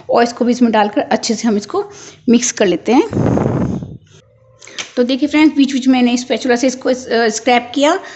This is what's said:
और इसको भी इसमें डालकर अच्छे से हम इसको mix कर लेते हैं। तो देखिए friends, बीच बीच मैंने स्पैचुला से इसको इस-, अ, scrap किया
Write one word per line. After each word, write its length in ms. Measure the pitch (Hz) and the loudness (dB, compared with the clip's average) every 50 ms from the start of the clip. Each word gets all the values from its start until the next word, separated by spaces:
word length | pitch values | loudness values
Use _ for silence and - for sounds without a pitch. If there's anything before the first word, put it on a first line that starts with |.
| - - | -6 -2
और 140 | - 233 240 | 2 2 2
इसको 220 | 240 - - 240 | 0 0 -2 0
भी 60 | 247 | 0
इसमें 200 | 240 247 247 226 | 2 2 2 2
डालकर 300 | 220 214 202 208 - 285 | 4 2 0 2 0 -4
अच्छे 340 | - - 220 240 - - 220 | -2 -2 -2 -2 -2 -4 -4
से 120 | 208 - | -2 0
हम 100 | 240 202 | 0 0
इसको 260 | 208 - - - 403 403 - - - - - - _ - - | -2 -4 -4 -6 -6 -6 -8 -14 -20 -20 -20 -20 _ 0 2
mix 220 | 233 233 - - | 2 2 2 -2
कर 140 | - - 214 | -2 0 0
लेते 260 | 120 110 - - 202 | 0 0 -2 0 2
हैं। 160 | 240 294 466 - - - - - - - - - - - - - - - - - - - _ _ - - _ _ _ _ _ _ _ _ - - - - - - - | 2 2 2 2 -2 -2 0 0 0 0 0 0 -2 -2 -4 -4 -4 -8 -8 -12 -16 -18 _ _ -20 -20 _ _ _ _ _ _ _ _ -20 -18 -16 -16 -14 -8 -2
तो 60 | 254 247 | -2 0
देखिए 260 | 233 269 247 294 285 | 0 0 -2 -2 0
friends, 260 | 302 302 311 302 294 | 2 4 4 4 4
बीच 160 | 285 277 - 285 | 4 0 2 0
बीच 140 | 247 247 | 0 2
मैंने 280 | 262 254 254 247 240 240 | 2 2 4 2 2 0
स्पैचुला 380 | 247 - - 247 220 - 254 240 | -2 -2 -4 -6 -4 0 0 0
से 120 | 240 285 | 2 2
इसको 220 | 262 254 254 - 269 | -2 -2 -2 -2 -2
इस-, 180 | 254 254 - | -2 -2 -4
अ, 200 | - 226 226 233 220 | -4 -2 0 0 0
scrap 420 | 214 - - 254 247 240 240 - - | -2 -2 0 2 2 2 0 -2 -2
किया 220 | 285 277 311 359 392 - - - | 0 2 2 0 0 -4 -12 -20